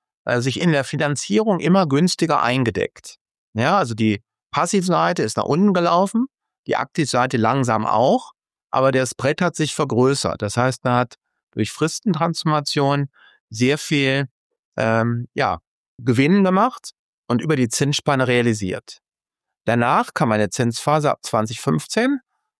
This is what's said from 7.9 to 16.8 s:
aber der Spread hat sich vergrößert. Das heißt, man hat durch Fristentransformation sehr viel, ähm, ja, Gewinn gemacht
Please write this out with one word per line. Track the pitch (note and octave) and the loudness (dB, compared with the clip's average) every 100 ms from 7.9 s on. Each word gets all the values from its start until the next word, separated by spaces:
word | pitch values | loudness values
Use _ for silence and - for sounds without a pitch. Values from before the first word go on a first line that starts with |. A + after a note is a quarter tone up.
| G#2+ C3 B3 - _ _ _ _ | 2 2 2 -2 _ _ _ _
aber | C3 C3+ | 0 2
der | C3 B2+ | 2 0
Spread | - C3+ D3+ | -2 -2 0
hat | F3 - | -2 -2
sich | D#3 | -4
vergrößert. | - C#3 A#2 B2+ C#3 F#2 - | -2 -2 2 2 2 -2 -4
Das | G#2 - | -4 0
heißt, | C3 B2 | 0 0
man | B2+ | 0
hat | B2 B2 - _ _ _ | 0 0 -8 _ _ _
durch | - G#2+ | -6 -4
Fristentransformation | - D#3 - A3 D#3 E3+ D#3+ D#3+ D3+ C#3+ D3 C#3 C#3+ C#3 _ _ _ - | -2 -4 -2 -2 0 -2 -4 -4 -4 -2 -2 0 0 -4 _ _ _ -10
sehr | A2 B2 D3+ | -2 0 0
viel, | - D3 C3+ C3+ C#3 _ _ _ _ - | -2 0 0 0 -4 _ _ _ _ -4
ähm, | A2+ A2+ A#2+ A#2+ A#2+ | 0 0 0 -2 -6
ja, | - B2 E2+ _ _ _ - | -4 -2 -4 _ _ _ -8
Gewinn | A#2+ A#2+ C#3+ G3+ | -2 2 4 4
gemacht | F#3 F#3+ A#3+ - | 4 2 0 -4